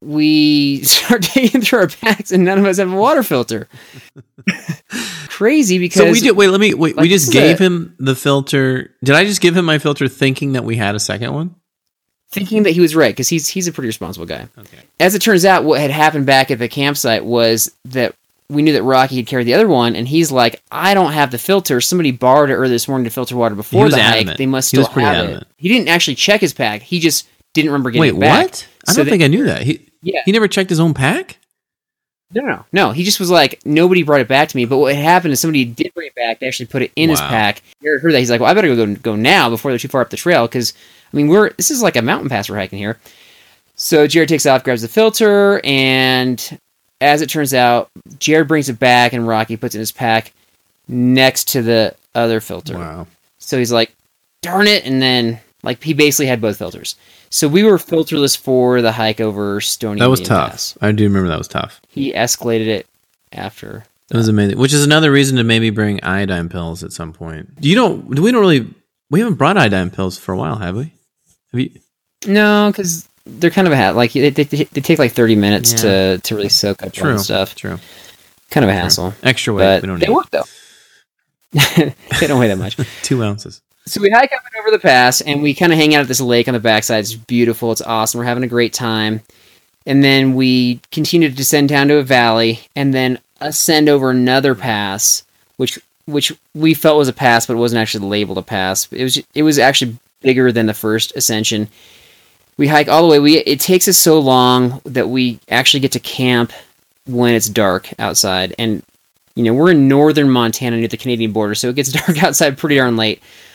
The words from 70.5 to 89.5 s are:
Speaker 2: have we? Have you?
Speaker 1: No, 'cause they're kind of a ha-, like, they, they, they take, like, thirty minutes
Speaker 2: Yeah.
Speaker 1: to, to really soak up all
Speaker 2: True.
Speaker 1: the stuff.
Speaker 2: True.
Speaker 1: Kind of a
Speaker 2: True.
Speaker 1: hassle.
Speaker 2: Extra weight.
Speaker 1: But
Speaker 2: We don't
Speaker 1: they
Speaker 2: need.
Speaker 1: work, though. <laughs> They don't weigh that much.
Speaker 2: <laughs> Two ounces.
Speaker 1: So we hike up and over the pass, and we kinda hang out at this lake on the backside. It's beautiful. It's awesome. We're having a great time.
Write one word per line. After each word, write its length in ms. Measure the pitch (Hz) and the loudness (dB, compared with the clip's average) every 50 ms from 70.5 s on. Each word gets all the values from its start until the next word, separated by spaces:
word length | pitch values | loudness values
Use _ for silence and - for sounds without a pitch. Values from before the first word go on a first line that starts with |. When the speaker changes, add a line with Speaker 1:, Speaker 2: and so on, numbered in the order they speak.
| 135 110 | -6 -6
Speaker 2:
have 180 | 95 87 92 | -8 -8 -8
we? 180 | 110 143 165 - _ _ _ _ _ _ _ _ _ _ _ | -8 -8 -10 -14 _ _ _ _ _ _ _ _ _ _ _
Have 80 | - 123 | -6 -6
you? 120 | 131 - - _ _ _ _ _ _ _ _ _ - 202 | -6 -6 -8 _ _ _ _ _ _ _ _ _ -4 0
Speaker 1:
No, 440 | 196 208 208 208 208 208 208 208 208 | 2 2 4 4 4 4 2 0 0
'cause 340 | 208 190 175 165 165 - _ _ _ _ | -2 -4 -6 -6 -8 -12 _ _ _ _
they're 240 | - - 127 175 170 | -20 -4 -2 0 0
kind 160 | - 202 190 | 2 2 2
of 80 | 170 147 | 4 4
a 40 | 135 | 2
ha-, 140 | 101 95 85 | 2 2 2
like, 180 | 117 123 110 - | 2 0 0 0
they, 160 | 135 127 147 | 0 0 2
they, 140 | 139 151 147 | 2 0 -2
they 380 | 143 - 139 - - - 147 | -2 -2 -4 -4 -4 -4 -4
take, 180 | - - 165 151 | -2 0 2 2
like, 140 | 139 117 - | 2 0 2
thirty 200 | - 117 113 110 | 2 2 4 4
minutes 360 | 104 101 101 104 - 120 117 117 | 4 4 4 2 2 0 0 0
Speaker 2:
Yeah. 60 | 113 | 0
Speaker 1:
to, 360 | 113 104 95 95 95 95 95 98 | 0 2 2 2 2 0 0 -2
to 160 | - - 113 | -4 -6 -6
really 140 | 104 101 101 | -4 -2 -2
soak 340 | - - - 101 98 - - | 0 0 0 -2 -2 -4 -8
up 40 | 95 | -12
all 20 | |
Speaker 2:
True. 220 | - - 185 151 120 | -8 -4 -2 -2 -2
Speaker 1:
the 60 | 104 | -2
stuff. 360 | 95 - 101 98 95 - - | -2 -2 -2 -2 -2 -4 -6
Speaker 2:
True. 240 | - - 98 90 87 - - - - - - - _ _ _ _ _ _ _ | -10 -12 -10 -10 -12 -12 -18 -20 -20 -20 -20 -20 _ _ _ _ _ _ _
Speaker 1:
Kind 120 | - 151 127 | 0 2 2
of 60 | 98 | 2
a 40 | 98 | 2
Speaker 2:
True. 60 | 92 | 0
Speaker 1:
hassle. 320 | 87 92 - - 90 92 104 - - | -2 -2 -2 -2 -4 -6 -8 -4 -2
Speaker 2:
Extra 320 | 131 123 - - 123 107 | -2 -2 -2 -2 -4 0
weight. 80 | 98 95 | 2 4
Speaker 1:
But 180 | 98 98 92 | 4 4 2
Speaker 2:
We 60 | 95 98 | 0 -4
don't 120 | 92 85 | -4 -2
Speaker 1:
they 60 | - | -2
Speaker 2:
need. 80 | 202 240 | 0 0
Speaker 1:
work, 160 | 370 - - | 0 0 -2
though. 140 | - - - - - - - _ _ _ _ _ _ _ _ _ _ _ _ _ _ _ _ _ - | -4 -6 -6 -8 -12 -20 -20 _ _ _ _ _ _ _ _ _ _ _ _ _ _ _ _ _ -2
<laughs> 0 | 147 139 - - 175 151 131 - - _ - - - | 0 0 2 2 2 0 0 -2 -10 _ -8 -4 -2
They 80 | 170 139 | -2 0
don't 120 | 143 127 | 2 2
weigh 80 | 123 107 | 2 2
that 100 | 98 95 | 0 -2
much. 200 | - 101 - - 123 - | -4 -8 -8 -8 -8 -8
Speaker 2:
<laughs> 120 | - - - | -10 -10 -6
Two 200 | - 139 123 113 | -4 -4 -2 -2
ounces. 380 | 104 101 104 - - - - _ _ _ _ _ | -4 -6 -8 -12 -16 -20 -20 _ _ _ _ _
Speaker 1:
So 160 | 180 - 202 | -12 -6 -2
we 80 | 202 196 | 0 2
hike 220 | 220 240 269 - - | 4 4 2 2 -2
up 80 | - - | -6 -10
and 160 | - - 220 | -12 -14 -8
over 100 | 214 220 | -2 0
the 80 | 214 202 | 0 2
pass, 420 | - - 131 127 123 123 127 - | 4 4 4 6 6 4 2 0
and 200 | - 151 147 143 | -2 -4 -4 -2
we 120 | 147 147 135 | 0 -2 0
kinda 220 | - 180 170 165 | 2 2 2 4
hang 180 | 160 156 151 151 | 4 4 4 4
out 80 | 147 | 2
at 60 | 139 123 | 2 0
this 140 | 127 117 | -2 -2
lake 260 | 135 120 120 120 117 135 | 0 2 2 2 2 0
on 60 | 127 | -2
the 60 | 117 | 0
backside. 420 | 104 117 107 107 110 - 117 110 | 0 2 2 2 0 0 -2 -2
It's 120 | 101 95 113 | -4 -4 -8
beautiful. 560 | 113 110 - 123 120 120 117 110 - 120 117 | -12 -8 -4 0 2 2 2 0 -2 -4 -4
It's 100 | 110 - | -4 -4
awesome. 360 | - 117 113 110 110 113 - 120 | -4 -4 -4 -2 -2 -2 -4 -4
We're 60 | 120 | -4
having 180 | 123 120 123 127 | -4 -4 -4 -4
a 40 | 120 | -2
great 260 | 120 120 120 107 - | 0 0 0 0 -2
time. 480 | - 123 117 110 110 107 107 110 110 - _ _ _ _ _ | -4 -6 -4 -4 -2 -2 -2 -4 -6 -8 _ _ _ _ _